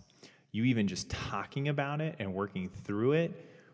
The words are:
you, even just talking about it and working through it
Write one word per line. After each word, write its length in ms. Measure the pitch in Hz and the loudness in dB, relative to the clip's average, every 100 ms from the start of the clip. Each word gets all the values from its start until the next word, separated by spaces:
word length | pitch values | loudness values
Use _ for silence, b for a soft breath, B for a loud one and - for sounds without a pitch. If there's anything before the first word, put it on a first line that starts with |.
| - B B B _ | -18 B B B _
you, 140 | - | 2
even 220 | 127 113 101 | 4 4 4
just 220 | 90 - | 0 -4
talking 600 | - - 101 98 139 143 | -6 -4 -4 -4 -2 0
about 320 | 143 139 147 | 0 0 -2
it 140 | 160 - | -2 -2
and 140 | 98 | -2
working 360 | 92 101 92 92 | -2 -2 -2 -6
through 440 | - - 104 123 | -6 -4 2 4
it 320 | 156 165 - B B B | 4 2 -4 B B B